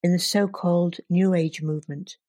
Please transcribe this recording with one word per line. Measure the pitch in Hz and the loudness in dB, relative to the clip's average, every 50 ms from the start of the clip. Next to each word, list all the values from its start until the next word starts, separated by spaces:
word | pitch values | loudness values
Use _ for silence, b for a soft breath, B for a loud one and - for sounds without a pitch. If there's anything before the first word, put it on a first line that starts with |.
in | - 175 180 | 4 2 2
the | 175 | 2
so-called | - - - 202 202 190 196 - - 175 175 175 175 175 170 - - _ | 0 0 0 0 0 0 -2 -2 0 2 2 2 2 0 -2 -6 -4 _
New | 175 180 190 190 185 | 2 2 4 4 2
Age | 170 160 160 - - | 0 0 -2 -4 -6
movement. | 156 156 151 151 - - 143 147 190 - - _ _ | -6 -6 -6 -6 -8 -10 -12 -12 -14 -16 -18 _ _